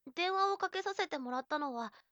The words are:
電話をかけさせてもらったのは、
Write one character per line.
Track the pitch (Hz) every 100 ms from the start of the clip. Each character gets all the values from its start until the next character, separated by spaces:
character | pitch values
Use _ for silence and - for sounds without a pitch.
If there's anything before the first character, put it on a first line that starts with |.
| -
電 | 262 359
話 | 381 392
を | 392
か | 381
け | 381
さ | 392
せ | 392 370
て | 302
も | 247
ら | 254
っ | -
た | 302
の | 285
は、 | 240 226 - -